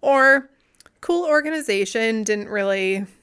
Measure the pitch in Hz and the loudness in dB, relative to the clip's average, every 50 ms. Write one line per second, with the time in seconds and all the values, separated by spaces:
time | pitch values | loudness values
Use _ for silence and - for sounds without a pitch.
0 | - - 277 269 262 269 269 277 269 - _ _ _ _ _ _ - - _ _ | 2 2 2 4 6 6 4 4 2 -4 _ _ _ _ _ _ -20 -20 _ _
1 | - - 349 339 359 320 302 302 294 302 311 320 285 - 208 196 202 190 - 233 | -4 -2 -2 -2 0 2 2 2 2 0 -4 -6 -2 -2 -2 -2 -2 -2 -2 -2
2 | 226 226 226 220 220 208 214 208 202 - 208 208 196 196 196 196 190 190 190 196 | -2 0 -2 -2 -2 -2 -4 -4 -4 -6 -4 -4 -2 0 -2 0 0 -2 -2 -2
3 | 202 190 - _ | -4 -8 -12 _